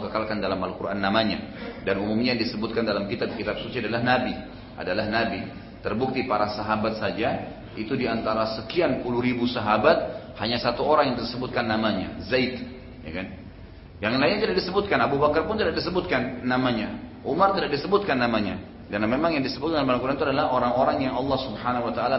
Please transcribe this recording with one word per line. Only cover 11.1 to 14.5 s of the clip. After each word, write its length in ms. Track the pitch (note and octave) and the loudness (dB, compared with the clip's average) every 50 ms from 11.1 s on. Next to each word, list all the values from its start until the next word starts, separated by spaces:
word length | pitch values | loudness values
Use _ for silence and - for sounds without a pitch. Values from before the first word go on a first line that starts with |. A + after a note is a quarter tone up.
| B2 | 2
yang 40 | A2+ | -2
disebutkan 440 | A2+ A#2 - B2 B2+ A#2+ - C3 A#2 | -4 -4 -4 -4 -4 -4 -2 -2 0
namanya, 520 | A2+ A2 A2 A2+ G#2+ G2+ F#2 F2 D#2 - - F2 | 0 2 2 2 2 0 0 -2 -6 -6 -8 -4
Zaid, 360 | F#2+ B2 B2+ B2+ A2 - - - - - - - - - - - | 0 2 2 2 2 0 -4 -8 -10 -12 -14 -16 -16 -16 -14 -12
ya 60 | D#2 D#2+ | -8 -8
kan? 140 | F2+ F#2+ G2+ - - - - - - - - - - - - - - | -6 -6 -8 -10 -12 -14 -14 -16 -16 -16 -16 -16 -18 -18 -18 -10 -4
Yang 160 | G2 G#2+ A#2+ C3 | -2 0 2 4
lainnya 220 | C#3+ E3 G3+ G#3 G#3+ | 4 2 2 2 0
tidak 120 | G3 | 0